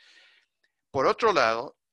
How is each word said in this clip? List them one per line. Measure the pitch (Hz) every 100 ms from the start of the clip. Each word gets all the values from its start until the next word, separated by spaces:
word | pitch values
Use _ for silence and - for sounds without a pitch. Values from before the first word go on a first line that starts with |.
| _ _ _ _ _ _ _ _ _
Por | 139 143
otro | 220 233
lado, | 175 117 113 135 - _